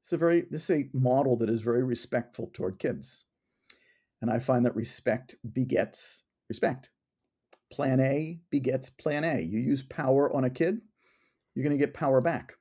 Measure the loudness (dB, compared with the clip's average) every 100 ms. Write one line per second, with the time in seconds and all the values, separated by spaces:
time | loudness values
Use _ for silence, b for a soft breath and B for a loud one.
0 | -4 0 4 4 2 -8 -2 0 0 0
1 | 4 4 4 2 2 0 2 2 2 -2
2 | -2 -4 -4 -10 -12 -6 -6 -2 -4 -4
3 | -10 -18 _ _ _ _ B B B B
4 | B _ -2 -2 0 2 2 0 -6 -4
5 | -2 -2 -6 -16 -8 -4 0 0 -2 -6
6 | -12 -14 _ _ _ -4 -2 -2 -12 _
7 | _ _ _ _ _ _ _ -4 0 2
8 | 2 0 -4 -10 _ -2 0 -2 -6 -6
9 | -4 -2 0 -2 -2 -2 0 -2 -4 -4
10 | 2 4 4 2 0 0 -2 -2 _ _
11 | _ _ _ _ _ -4 0 2 0 0
12 | 4 4 4 -2 -8 -20